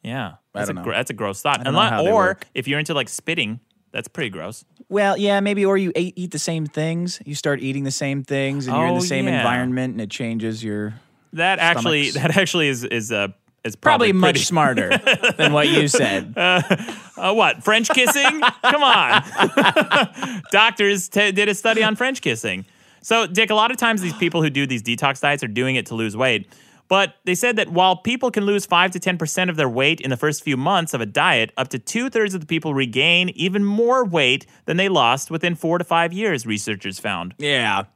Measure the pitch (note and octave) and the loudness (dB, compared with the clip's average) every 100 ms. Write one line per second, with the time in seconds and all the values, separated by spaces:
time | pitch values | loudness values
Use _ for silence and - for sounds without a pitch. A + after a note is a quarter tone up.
0 | - B2+ G#2 D#2+ _ G2+ G#2 F#2+ F2 E2+ | -8 -8 -8 -12 _ -8 -6 -6 -4 -4
1 | - G#2+ G#2+ G2 D3 C#3+ B2+ D3+ G#3+ G#2+ | -4 -4 -6 -4 -2 -2 0 0 2 0
2 | E3 A3 F#3 F#3+ - - B2+ C#3+ D3+ D3 | 2 2 2 0 -8 -8 -4 -4 -2 -2
3 | A#2+ - - E3+ A2 A#2 _ _ _ - | -4 -8 -6 -4 -4 -6 _ _ _ -12
4 | A2+ - B2 F#2 E2 A2 _ _ - G3 | -10 -8 -8 -8 -12 -14 _ _ -6 0
5 | G3+ F#3 G3+ G3+ G3 G3+ G3 G3 F#3+ E3 | 2 2 2 2 2 0 2 2 0 -2
6 | F3+ - F3+ D3+ - E3 D3+ - D#3 E3+ | -4 -4 -8 -6 -4 -4 -4 -4 -4 -2
7 | F3 - - C#3+ D#3 C#3 C3 C3+ C#3 C3 | -4 -8 -10 -6 -2 -2 -2 -4 -4 -4
8 | C#3+ C#3 C3+ C#3 C3+ C#3 B2+ C3+ E3 F3 | -4 -4 -4 -2 -2 -4 -2 0 0 0
9 | F3+ C3+ B2+ - A#2+ B2 B2+ B2+ C3 A2+ | 0 -2 0 0 0 0 -2 -2 -2 -4
10 | G#2+ - A#2 A2+ A2+ A2 A2+ G#2 G#2 A2 | -8 -6 -4 -4 -4 -4 -6 -4 -6 -8
11 | _ _ _ D#3+ F3 F#3+ E3 E3 C#3+ D#3 | _ _ _ -2 0 2 2 2 0 0
12 | C#3+ C#3+ D3+ D#3+ F#3 F3 D3+ C3 A#2 A#2+ | 0 -2 0 2 2 2 0 0 -2 -4
13 | G#2+ A2 G2+ - _ _ A2+ G#2+ - D4 | -2 -2 -2 -6 _ _ -10 0 2 4
14 | A#3 F#3+ F3+ - - E3+ D3 B2 - B3 | 4 4 4 4 0 2 2 2 0 0
15 | - B3 - - - D3 D3 E4+ D3 - | 2 2 0 2 2 4 4 4 4 2
16 | A#2+ G2 G2 A2 F3+ F3+ - F#3 A3+ - | 2 0 -4 0 2 2 2 -2 -2 -12
17 | - - F3+ G#3+ F3+ - - G#3+ A3+ C#4 | -16 -6 -2 4 2 2 2 2 4 4
18 | B3 C#4 C#4 D4+ C4 - B3 D4 C#4 A3 | 4 4 2 4 0 2 2 4 4 4
19 | C#3 - - - F3 - F#3+ D#4 - - | 4 2 0 0 0 4 2 2 2 2
20 | G#3 - C4 A3+ D3 G3 A3 A3+ G3+ G3+ | 0 -4 -10 -10 -2 2 2 2 0 0
21 | - - G#3 F#3+ G#3 G3 A3+ A3 G#3+ G#3 | -2 0 2 2 0 0 0 2 0 0
22 | B3 C4+ - A2+ A2 F#2 G2 _ _ _ | -2 -2 -4 -4 -4 -6 -10 _ _ _
23 | - A3+ A3 F3+ A3 G#3+ A3+ B3+ A#3 A3 | 0 0 2 0 2 4 2 2 0 0
24 | F3+ D3+ E3+ E3+ D#3 C#3 C#3 B2+ A2 A#2 | -2 -2 -2 0 0 0 -2 -2 -4 0
25 | C#3 C#3 D3 C#3+ B2 G#2+ C3 C3 G#2+ A#2 | 0 0 0 0 -2 -2 0 0 -4 -4
26 | A2 G#2 C3 A2 G2 - _ _ _ F#3+ | -4 0 0 0 -4 -20 _ _ _ 2
27 | G3 - - F3+ A#3+ A3+ G3+ E3+ F#3 F3+ | 2 -4 -4 -2 0 0 -2 2 4 2
28 | A#3 B3 B3+ G#3+ G3+ G3+ G3 F3 F#3 F3+ | -2 -2 -2 0 0 0 2 2 2 0
29 | F#3+ F3+ D#3 - F#3 D#3+ C3+ A#2 C#3 D#3+ | -4 -2 -4 -2 -2 0 0 2 0 0
30 | C3+ B2 D#3 D3 - C3+ C#3 F#3+ E3 C#3+ | -2 -2 -2 -2 -4 -2 2 0 0 -4
31 | A2 G2 E3+ C#3 A2 - C3+ C3 - A3+ | -4 0 2 2 0 -2 -6 -6 -6 -4
32 | B3+ A#3 G#3 F#3+ D3+ E3 D#3+ C#3 C3 A#2 | -2 0 0 -2 -4 -4 -2 -2 -2 2
33 | D3+ E3+ F3+ - E3 G3 G3+ G#3 A#3 C4 | 4 4 2 -2 -2 0 0 2 2 2
34 | A#3 E3+ C3 C3+ - _ - E3 G3 F3+ | 2 2 2 0 -4 _ -4 0 2 4
35 | A#2 C3+ - D#3+ F3 E3+ E3+ E3+ F3 E3+ | 4 2 -2 -4 -4 -2 -2 -2 0 0
36 | E3+ F3+ A3 D3+ A2+ G#2+ G#2+ G2+ G2+ F#2+ | 0 -2 -2 -2 -2 -6 -4 -6 -8 -8
37 | A2 F#2 F2 - D3 C#3 A#2 G2 G2+ | -6 -6 -8 -8 -2 0 0 -2 -4